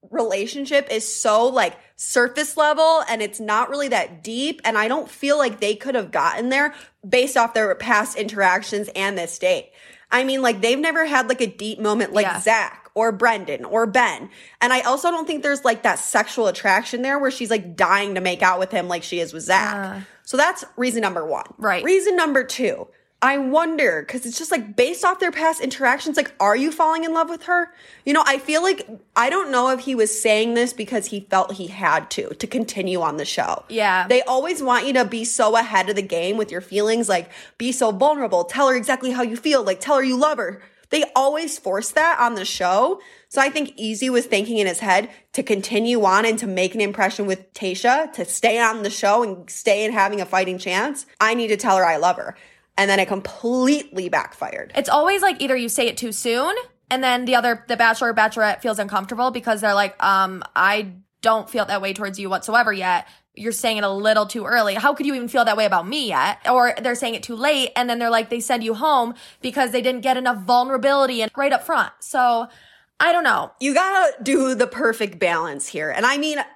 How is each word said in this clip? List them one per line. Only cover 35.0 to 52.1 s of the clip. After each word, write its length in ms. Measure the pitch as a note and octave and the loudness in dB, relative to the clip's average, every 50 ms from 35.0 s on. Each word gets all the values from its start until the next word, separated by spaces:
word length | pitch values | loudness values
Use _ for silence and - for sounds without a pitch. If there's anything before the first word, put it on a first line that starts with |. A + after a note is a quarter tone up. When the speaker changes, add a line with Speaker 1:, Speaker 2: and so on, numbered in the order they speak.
| B3 | 2
Speaker 1:
be 200 | G3+ A#3+ A3+ A3 | 2 -2 -6 -6
so 320 | A#3+ - - A3+ G#3+ A3 | -4 0 2 2 4 4
ahead 340 | A#3 A3+ A3+ A3 F#3+ F#3 F#3+ | 4 2 4 2 0 2 2
of 60 | G#3 | -2
the 60 | G3 G3 | -4 -4
game 340 | G3 F3 E3 E3+ F#3 G#3 | -4 -4 -2 -2 -2 -2
with 160 | A3+ G#3+ G#3+ F3 | -2 -4 -4 -4
your 80 | F3 | -10
feelings, 480 | F#3+ - F#3 G3+ G#3 G#3+ A3+ A#3 A#3 F#3+ | -10 -6 -2 0 0 2 2 0 2 0
like, 200 | G3 F3 E3+ - - - - - _ _ | 0 0 -2 -4 -16 -20 -20 -20 _ _
be 140 | A#3 B3 B3 | -6 -4 -2
so 180 | B3+ C4 A3 | 0 0 0
vulnerable, 540 | G#3 F#3+ B3+ D4 D4+ C#4+ C4+ G#3+ F#3 F3 F3 | 2 4 4 4 4 2 0 0 0 0 0
tell 240 | F3 - A#3+ C#4+ C4+ | 0 0 2 2 4
her 80 | C4 | 4
exactly 340 | B3+ A3 C4 C4 C4 B3+ B3+ | 2 0 -2 -2 -2 -2 -4
how 120 | B3 B3+ B3 | -2 -2 -2
you 140 | A#3 A3 | -4 -4
feel, 280 | A#3 - D#4 D4 C4 A3 | -4 -2 2 2 2 2
like, 160 | G3 F#3+ F#3+ | 2 -2 -4
tell 160 | - - D4 | 0 0 2
her 80 | C4+ C4 | 2 2
you 120 | C4 B3+ | 2 2
love 220 | B3 C#4 D4+ - - | 2 2 2 2 0
her. 240 | G#3+ E3+ G3 - - - _ _ _ _ | -4 -6 -8 -10 -18 -20 _ _ _ _
They 160 | - D#4 D4 - - | 0 0 0 2 2
always 420 | C4 C4+ C#4 D4 D#4 E4 D4+ - - | 2 2 4 2 0 -4 -6 -8 -8
force 320 | _ G3+ F#3+ G3 A3+ - | _ -4 -2 -2 -4 0
that 280 | - D#4 D#4 E4 E4+ - | 0 2 2 4 4 4
on 160 | A#3+ A#3+ A#3 | 2 0 0
the 100 | G#3 F#3 | -2 -6
show. 560 | - - - F#3 F3+ F#3 G3+ A#3+ D#4 F#4+ - - - - - _ _ | -6 -4 -2 0 2 2 4 2 2 0 -4 -8 -20 -20 -20 _ _
So 120 | - C#4 | 0 2
I 80 | C4+ C#4 | 2 2
think 260 | C#4 D#4 D4 - - | 2 -2 -6 -6 -8
Easy 340 | - A3 A3 A3 G#3 C4 C4 | -8 -8 -8 -6 -4 -4 0
was 160 | B3+ A#3+ - | 0 0 0
thinking 320 | - - G3 G#3 A3 A#3 A3 | 2 0 -2 0 -2 -2 0
in 80 | G3+ | 0
his 140 | F#3+ F3 E3+ | 0 -2 -2
head 280 | - G3+ F#3 F#3+ G#3 - - - _ _ _ | 0 2 2 2 2 -2 -10 -20 _ _ _
to 80 | - - | -6 -2
continue 600 | - A3 G3 F#3+ - A#3 G#3 A3 A#3 B3 A#3+ G#3 | 0 -2 -2 -2 -2 -2 -2 0 2 2 4 4
on 200 | F#3+ F#3 G3 A3 | 4 4 4 4
and 120 | A3+ A3 A3 | 2 0 -2
to 80 | - G3+ | -4 -4
make 260 | F#3+ F#3 F#3 F3+ F3+ | -2 -2 -2 -2 0
an 60 | - | -2
impression 460 | G#3 G3+ G3+ A3 G#3 F#3+ - - G#3 | -2 -2 0 -2 -2 -2 -2 -4 -4
with 260 | G3+ F#3+ F#3+ F#3+ _ _ | -4 -4 -6 -6 _ _
Tayshia, 600 | - - F#3+ F3+ F3+ - A#3+ B3 C#4+ D#4+ D#4 D#4 | -8 -6 -6 -6 -2 0 2 2 2 0 -4 -6
to 100 | - F3+ | -10 -8
stay 340 | - - - - A3+ A3 A#3 | -6 -6 0 0 2 2 4
on 240 | A#3+ A3+ A3 A3+ G#3 | 2 0 0 -2 -6
the 80 | G3+ | -6
show 320 | - - - G3 G3+ A3+ A#3+ | -6 -2 0 2 2 2 2
and 260 | A3 F#3+ F3+ F3 - | 0 -4 -10 -12 -16
stay 360 | - - - - G3+ G3+ G#3+ | -16 -4 0 0 2 2 0
in 80 | G#3+ B3 | -2 2
having 280 | A3 G3 G3+ G#3 G#3 | 2 0 0 0 -4
a 60 | F#3 | -6
fighting 320 | F#3 - F#3 F#3+ F#3 F#3 F3+ | -2 0 -2 0 0 -4 -6
chance, 480 | - F#3+ F3+ F#3+ A3 C#4+ C#4+ C#4+ - _ _ _ | -6 -2 -2 -2 -2 -2 -4 -8 -12 _ _ _
I 140 | G#3+ A3 A#3 | 2 2 2
need 140 | A#3+ A#3 A3 | 0 0 -2
to 80 | G#3 | -2
tell 200 | G3+ - A#3 G3 | -2 2 2 4
her 80 | F#3+ F#3 | 4 6
I 120 | E3+ E3 D3+ | 4 4 4
love 180 | D#3 F3+ | 2 2